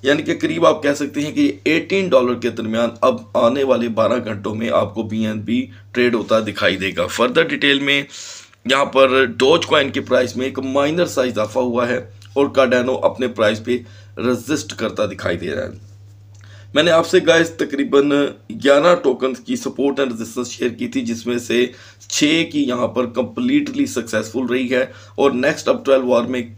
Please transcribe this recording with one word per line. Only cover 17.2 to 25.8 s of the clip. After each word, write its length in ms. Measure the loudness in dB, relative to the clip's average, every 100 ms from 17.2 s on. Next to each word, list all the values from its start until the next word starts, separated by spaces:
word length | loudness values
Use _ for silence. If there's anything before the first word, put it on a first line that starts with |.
गाइस 280 | 6 4 2 -2
तकरीबन 520 | -4 -2 2 4 4 2 0 -4 -14
ग्यारह 400 | -2 4 6 6 4
टोकन्स 360 | 2 0 -2 -4
की 160 | -6 -6
सपोर्ट 420 | -4 -2 -2 0
एंड 120 | -2
रेजिस्टेंस 360 | -4 -8 -8 -8
शेयर 220 | -4 -4
की 160 | -4 -6
थी, 140 | -4
जिसमें 360 | -4 -6 -4 -4
से 320 | -2 0 0 -4 -20 -20 -8
छः 340 | 0 2 2
की 200 | 0 -2
यहाँ 240 | -2 0 -2
पर 180 | -2 -2 -4
कंप्लीटली 680 | -4 -4 0 0 0 -4 -2
सक्सेसफुल 600 | -4 -4 -4 -4 -4 -2
रही 200 | -2 0
है 240 | -2 -2 -6 -14 0
और 140 | 2
नेक्स्ट 360 | 2 -2 -2 -2
अब 140 | 0